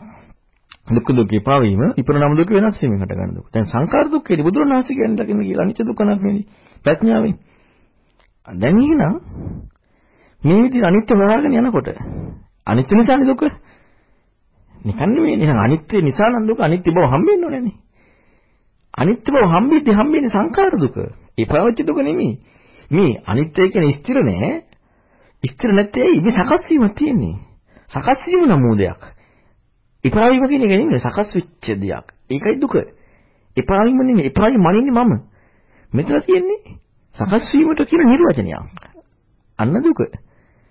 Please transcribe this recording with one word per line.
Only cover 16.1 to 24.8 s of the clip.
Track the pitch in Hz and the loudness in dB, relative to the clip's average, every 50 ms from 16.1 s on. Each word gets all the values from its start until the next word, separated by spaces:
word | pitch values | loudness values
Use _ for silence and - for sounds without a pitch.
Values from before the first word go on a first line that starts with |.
| 127 - 208 233 | 0 2 0 0
නම් | 247 233 220 214 | 2 0 -2 -2
දුක | 226 - | -2 0
අනිත්‍ය | - 151 165 180 180 - | 0 0 0 0 0 0
බව | 262 - 160 | 2 2 2
හම්බෙන්න | 123 127 147 208 370 415 359 349 | 2 2 2 2 2 2 0 0
ඕනේ | 320 294 262 | -4 -6 -6
නේ. | 247 214 - - _ _ _ _ _ _ _ _ _ _ _ _ _ _ _ _ _ _ _ _ _ _ - | -6 -8 -10 -12 _ _ _ _ _ _ _ _ _ _ _ _ _ _ _ _ _ _ _ _ _ _ -8
අනිත්‍ය | - 127 175 240 240 - - | -4 -2 0 0 -2 -2 0
බව | 277 277 220 | 2 2 4
හම්බෙද්දි | 180 165 175 226 277 320 320 311 233 | 4 4 2 2 2 2 2 2 2
හම්බෙන්නේ | 202 202 220 294 311 - 285 233 | 2 2 2 2 0 0 0 0
සංඛාර | - 202 220 330 - 392 392 381 - | -2 -2 -2 -2 0 0 0 0 0
දුක. | 220 143 123 - - 92 - - - - _ - | 0 -2 -2 -2 -6 -10 -10 -10 -16 -20 _ -6
ඒ | - 113 | -6 -4
පවච්ච | - - 151 190 240 233 - | 0 0 0 2 0 0 -2
දුක | 302 - 302 311 | -2 -4 -2 -2
නෙමෙයි. | 269 294 320 370 277 156 107 - - _ _ _ _ _ _ - - - | -2 -2 -2 -2 -2 -4 -4 -6 -12 _ _ _ _ _ _ -20 -10 -2
මේ | 139 175 202 147 110 - | 0 2 2 2 0 -2
අනිත්‍ය | - - 101 127 151 156 - - 185 190 | -6 -4 -2 -2 -2 -2 0 0 0 2
කියන්නේ | - 208 160 143 135 | 2 2 0 0 0
ස්ථිර | - - - 262 277 | -2 -4 -4 -2 0
නෑ. | 208 120 - 175 - 165 294 330 - _ _ _ | 0 0 0 -2 -2 -4 -4 -6 -10 _ _ _